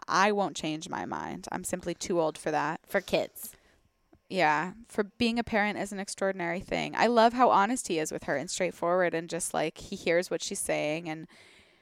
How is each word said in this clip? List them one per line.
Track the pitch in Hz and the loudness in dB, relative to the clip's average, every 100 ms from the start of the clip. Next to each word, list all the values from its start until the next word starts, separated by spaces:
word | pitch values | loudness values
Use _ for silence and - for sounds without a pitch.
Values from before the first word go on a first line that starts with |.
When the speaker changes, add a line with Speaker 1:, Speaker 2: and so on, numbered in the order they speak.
| - | 0
Speaker 1:
I | 175 202 | 4 4
won't | 202 190 - | 4 -2 -2
change | 160 156 175 | -6 -6 -6
my | - | -6
mind. | - 78 78 78 - | -6 -6 -6 -10 -6
I'm | - | -6
simply | 180 180 175 | -4 -6 -4
too | 170 - 170 | -6 -2 0
old | 156 151 | 0 -2
for | 160 | -2
that." | 151 147 170 - | -2 -2 -6 -4
Speaker 2:
For | 196 | -4
kids. | - 170 101 - - - _ _ _ _ _ _ _ | 0 -2 -2 -8 -16 -18 _ _ _ _ _ _ _
Speaker 1:
Yeah, | 190 156 151 180 220 233 | 2 4 4 -2 -8 -8
for | - | -4
being | 202 _ 233 233 | -4 _ 0 0
a | |
parent | 226 220 208 165 | 0 0 0 -2
is | 196 | -6
an | 196 | -6
extraordinary | 196 - 196 196 170 175 | -8 -2 -2 0 -4 -4
thing. | - 170 151 | -4 -4 -2
I | - 226 | 2 4
love | 240 226 | 6 6
how | 240 247 | 6 6
honest | 151 202 254 - | 6 4 0 -2
he | 165 | -2
is | 156 | -2
with | - | -4
her | - 143 | -4 -4
and | 165 | -4
straightforward | - 180 - 170 180 175 | -2 -2 0 2 4 2
and | 165 170 | 0 -4
just, | 165 - | -6 -2
like, | 160 156 - | 0 -2 -4
he | 165 196 | -12 -4
hears | - 170 180 | 2 2 2
what | 170 | -4
she's | - 196 | -4 -6
saying | - 156 151 156 170 | -2 -2 0 -4 -6
and | 160 160 - - - _ _ | -10 -12 -20 -20 -20 _ _